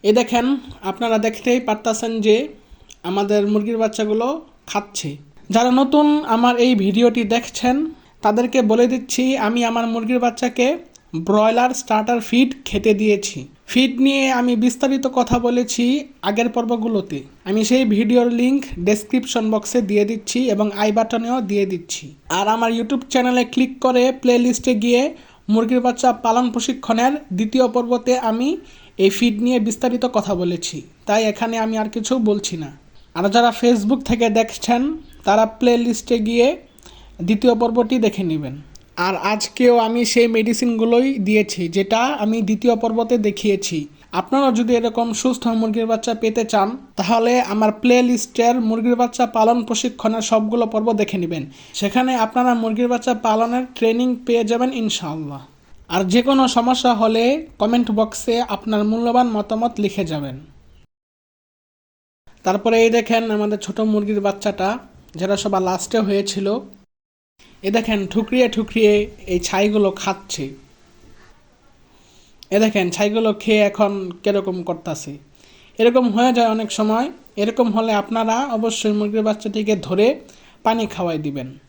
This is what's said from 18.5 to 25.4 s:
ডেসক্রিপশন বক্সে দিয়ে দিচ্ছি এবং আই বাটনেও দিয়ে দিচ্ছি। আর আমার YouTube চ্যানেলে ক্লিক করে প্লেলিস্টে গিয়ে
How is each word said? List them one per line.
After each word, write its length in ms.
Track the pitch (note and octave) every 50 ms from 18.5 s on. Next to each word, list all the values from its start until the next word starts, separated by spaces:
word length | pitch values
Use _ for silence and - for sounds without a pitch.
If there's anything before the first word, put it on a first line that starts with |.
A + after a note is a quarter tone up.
| C4+ C#4 C4+ - - F3 F3
ডেসক্রিপশন 580 | G3+ G#3+ G#3+ - - - B3+ B3+ - - A#3+ A3 G#3+
বক্সে 300 | A3 G#3+ G#3+ - - B3
দিয়ে 220 | G#3+ F#3+ G3+ G#3 G#3
দিচ্ছি 340 | G#3 A#3 A3 - - - A#3+ C4 B3 G#3
এবং 120 | G3+ G#3+ G#3 G3+ G3+
আই 80 | G#3 A3
বাটনেও 460 | G#3 A3+ A3 A3 A#3+ A#3 A#3 A#3 B3 C4 A3 F#3
দিয়ে 140 | G3+ G3+ G3
দিচ্ছি। 380 | F#3+ F#3+ E3+ - - - - D3+ C3 - _ _ - D#3+ F#3
আর 80 | G3+ G#3
আমার 220 | A3 A3+ A#3 A3+
YouTube 320 | A#3 A3+ A#3 A3 C#4 B3 B3 -
চ্যানেলে 320 | - B3+ B3 B3 B3 B3 B3 B3
ক্লিক 200 | - B3+ C4 C4 - - -
করে 200 | B3+ B3 B3 B3 C4 C4 C4
প্লেলিস্টে 500 | - B3 A#3+ A#3+ A#3+ B3 A#3+ - - B3+ B3
গিয়ে 280 | G#3 G#3+ A#3+ A#3+ A#3+ C4+ D#4+ D#4+ - - - - _